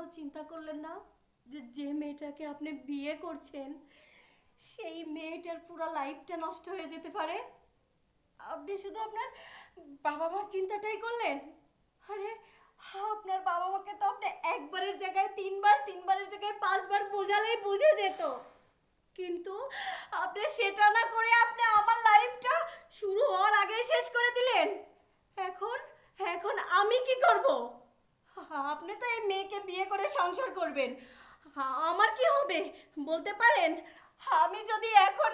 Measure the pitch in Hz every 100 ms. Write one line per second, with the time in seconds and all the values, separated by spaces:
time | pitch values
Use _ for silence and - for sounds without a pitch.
0 | 339 330 294 311 302 330 311 302 311 370
1 | 403 _ _ _ _ 294 240 285 285 294
2 | 294 285 294 285 302 294 302 277 - 285
3 | 277 302 339 311 - 285 269 311 - _
4 | _ _ _ _ _ _ - - 427 330
5 | 320 311 320 339 339 330 339 330 320 320
6 | 277 302 - 339 320 330 - 381 311 320
7 | 339 403 311 381 494 - _ _ _ _
8 | _ _ _ _ 190 302 294 392 392 440
9 | 440 453 523 - - - - - 294 277
10 | 302 294 330 381 415 381 381 415 427 440
11 | 453 466 403 277 - - _ _ _ _
12 | - 403 415 453 - _ _ _ - 392
13 | 427 427 381 381 381 349 370 392 392 415
14 | 403 494 415 - - 494 285 370 381 392
15 | 381 381 403 403 381 392 403 415 403 370
16 | 370 381 392 403 415 415 403 381 381 403
17 | 403 403 381 415 440 453 403 403 605 605
18 | 381 - 311 247 - - _ _ _ _
19 | _ - 359 349 349 403 539 807 784 740
20 | - 349 359 403 427 - 392 392 415 440
21 | 466 453 453 466 466 - 453 427 415 466
22 | 453 415 - - 494 659 659 - - -
23 | 403 392 554 370 415 427 403 440 480 523
24 | 480 480 494 494 508 427 285 - - _
25 | _ _ _ - 370 370 415 508 - -
26 | _ - 359 349 392 440 - 359 403 494
27 | 508 508 - - 539 262 233 - - _
28 | _ _ _ - 311 302 277 302 339 415
29 | 494 466 415 381 392 403 392 370 392 392
30 | 392 554 359 370 508 381 330 277 247 262
31 | - - - - 302 285 269 262 320 349
32 | 440 427 622 554 571 330 320 - - -
33 | 277 320 403 403 466 294 320 330 - -
34 | - _ - 320 - 415 440 440 453 415
35 | 381 - 466